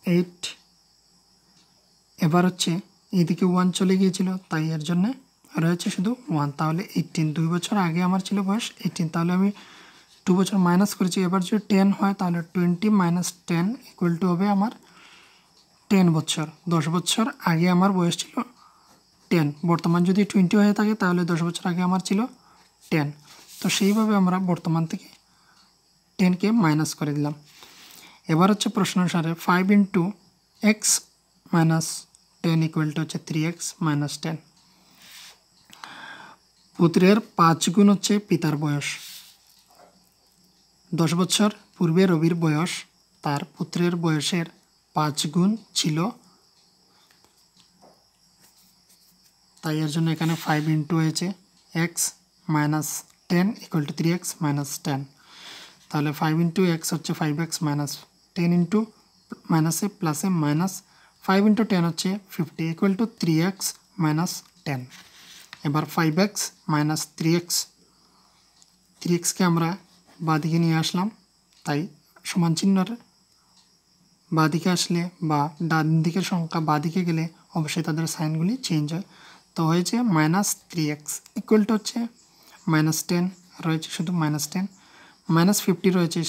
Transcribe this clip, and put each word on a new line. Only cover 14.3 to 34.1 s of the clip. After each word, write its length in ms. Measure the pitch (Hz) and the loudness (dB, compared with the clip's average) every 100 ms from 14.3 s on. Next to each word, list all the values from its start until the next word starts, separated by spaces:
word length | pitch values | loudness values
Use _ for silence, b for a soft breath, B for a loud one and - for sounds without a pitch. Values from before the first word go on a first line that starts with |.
হবে 140 | 175 202 202 | 0 0 2
আমার 160 | 214 - B B B B B B B B _ _ _ | 0 -4 B B B B B B B B _ _ _
টেন 160 | 196 180 156 | 4 6 4
বছর। 300 | 151 - 156 - - | 0 -6 -6 -8 -2
দশ 100 | 165 156 | 0 0
বছর 300 | 175 170 - 226 - - | -2 -2 -2 -2 -2 -2
আগে 160 | 160 180 180 | 2 2 4
আমার 140 | 196 185 | 2 2
বয়স 160 | 170 165 | 0 -2
ছিল 120 | - - - _ b b b b _ _ _ | -6 -8 -8 _ b b b b _ _ _
টেন, 160 | 175 147 143 170 | 0 0 -2 0
বর্তমান 300 | 170 170 170 175 | 0 2 2 2
যদি 140 | 190 202 | 2 2
টোয়েন্টি 240 | 208 180 214 | 2 4 4
হয়ে 140 | 208 208 | 4 4
থাকে, 140 | 214 214 | 0 0
তাহলে 180 | 185 180 175 | 0 0 0
দশ 80 | 165 170 | 0 -2
বছর 180 | 165 185 | -4 -4
আগে 120 | 175 180 | -2 0
আমার 120 | 185 180 | 0 0
ছিল 120 | 196 254 - b b b b - | -2 -2 -8 b b b b -2
টেন। 180 | 165 147 147 B B B - | 0 0 -6 B B B -8
তো 60 | 185 - | -4 0
সেইভাবে 360 | 196 208 214 208 | 2 2 2 4
আমরা 160 | 185 185 190 | 2 2 0
বর্তমান 320 | 170 - 165 165 | -2 0 0 -2
থেকে 180 | 190 - - b b b b b b _ _ _ - | -6 -12 -20 b b b b b b _ _ _ 0
টেনকে 300 | 185 180 202 233 | 2 2 2 4
মাইনাস 300 | 160 151 151 - | 4 2 0 -4
করে 120 | 147 147 | -4 -2
দিলাম। 200 | 147 147 B B B B B B B B - | -4 -6 B B B B B B B B -2
এবার 160 | 160 190 | 4 4
হচ্ছে 160 | 208 226 202 | 4 0 0
প্রশ্ন 200 | 185 - | 0 0
অনুসারে 300 | 180 180 160 165 - | 0 0 -2 -4 0
ফাইভ 180 | 180 190 202 | 2 4 4
into 260 | 190 190 175 - _ _ _ _ | 4 0 -2 -4 _ _ _ _
x 180 | 208 214 - - - _ _ _ _ | 0 0 0 -2 -4 _ _ _ _
minus 320 | 175 160 160 165 - - _ _ _ | 2 2 2 -2 -10 -14 _ _ _
ten 140 | 165 165 160 | 0 0 0
equal 220 | 156 156 | -2 -2
to 40 | 151 | -4
হচ্ছে 160 | 156 165 - | -6 -8 -6
থ্রি 140 | 160 160 | -4 -4
এক্স 160 | 165 - - 156 | -4 -12 -4 -2
মাইনাস 280 | 147 147 | -2 -2